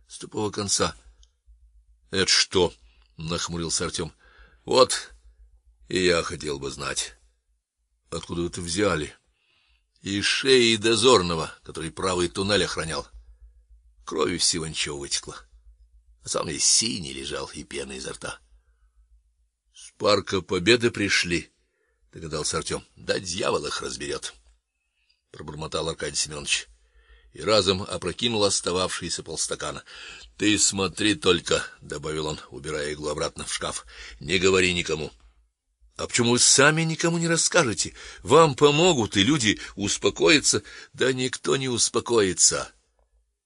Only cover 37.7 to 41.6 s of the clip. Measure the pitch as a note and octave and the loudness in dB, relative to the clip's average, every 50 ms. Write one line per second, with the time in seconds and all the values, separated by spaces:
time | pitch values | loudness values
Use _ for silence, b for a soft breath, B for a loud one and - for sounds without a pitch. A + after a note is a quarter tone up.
37.7 | F#2+ - - E2+ - B B B B B B F2+ C3 D#3+ E3 D3+ B2 - D3 D3 | 0 -2 -4 -6 -6 B B B B B B 6 8 8 8 6 6 6 6 6
38.7 | D3 D3+ F3 F#3 D#3+ B2+ G#2+ - - G2+ G2 B2 D#3 D3 A2+ G#2 F2 B B B | 6 6 4 4 4 4 0 0 4 4 4 4 4 4 4 2 2 B B B
39.7 | B F#2+ G2+ G2 - - - G2+ - - A#2 - D3+ C3+ - - - G#2 B B | B -6 -4 -2 -2 0 0 -2 0 4 4 6 6 6 4 2 0 0 B B
40.7 | B B B B B - B2 C3 C3+ B2+ B2+ B2 - - - D3+ D3 C3+ | B B B B B 0 0 0 2 0 -2 -4 -4 -4 -2 0 0 0